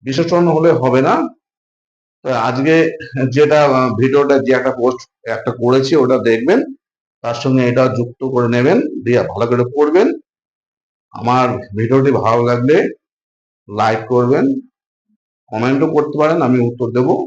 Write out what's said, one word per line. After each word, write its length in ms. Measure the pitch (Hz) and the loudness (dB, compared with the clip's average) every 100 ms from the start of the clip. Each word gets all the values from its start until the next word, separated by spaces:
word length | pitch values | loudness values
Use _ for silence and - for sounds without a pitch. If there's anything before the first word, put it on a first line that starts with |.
বিশেষণ 400 | 131 135 170 175 175 | -6 -4 0 0 2
হলে 220 | 156 160 | 2 2
হবে 280 | 143 127 127 | 2 0 0
না। 120 | 143 165 143 - _ _ _ _ _ _ _ _ 127 | 0 0 -4 -10 _ _ _ _ _ _ _ _ -6
তো 40 | 123 | -2
আজকে 340 | 117 123 143 160 160 - - 127 127 | -2 -2 2 2 2 -4 -12 -4 -2
যেটা, 280 | 127 147 151 147 | 2 4 4 4
আহ, 240 | 131 127 107 | 2 0 0
ভিডিওটা 400 | 131 143 139 139 | 2 2 2 2
যে 120 | 131 | 2
একটা 180 | 127 131 | 0 0
পোস্ট 260 | 127 123 127 - _ 113 | 0 -2 -2 -14 _ -8
একটা 220 | 110 - | -6 -6
করেছি 400 | 117 120 131 135 156 | -2 2 2 2 2
ওটা 220 | 123 127 | 2 2
দেখবেন, 400 | 107 113 131 226 - 269 _ _ _ _ | 2 0 2 0 0 -10 _ _ _ _
তার 140 | 120 117 | -8 -4
সঙ্গে 220 | 135 131 | 0 2
এটা 200 | 123 123 127 | 2 2 0
যুক্ত 320 | 110 117 - 131 | 0 -6 -6 -4
করে 160 | 123 120 | -2 0
নেবেন, 280 | 120 131 208 - - | 2 2 2 -2 -6
দিয়ে 200 | 113 123 | 0 0
ভালো 220 | - 117 117 | 0 -4 -2
করে 160 | 123 120 | 0 -2
পড়বেন। 380 | 139 147 170 262 - _ _ _ _ _ _ _ _ _ | 0 2 2 0 -2 _ _ _ _ _ _ _ _ _
আমার 340 | - 113 127 127 113 - | -8 -2 0 0 -4 -8
ভিডিওটি 380 | 101 113 135 135 131 | -6 0 2 2 0
ভালো 260 | 110 117 | 0 0
লাগলে 320 | 120 120 127 170 - - _ _ _ _ _ _ - | 0 0 2 2 0 -6 _ _ _ _ _ _ -12
লাইক 340 | 104 110 113 113 | -2 -2 -2 -2
করবেন, 380 | 123 123 147 269 - - _ _ _ _ _ _ _ _ | 0 2 2 0 -2 -8 _ _ _ _ _ _ _ _
কমেন্টও 360 | 110 120 139 160 | -4 -2 0 0
করতে 260 | 156 147 147 | 0 -2 0
পারেন, 220 | 160 165 | 0 0
আমি 160 | 127 127 | 0 0
উত্তর 280 | 120 120 120 | 0 -4 -4
দেব 180 | 120 127 - | -2 0 -2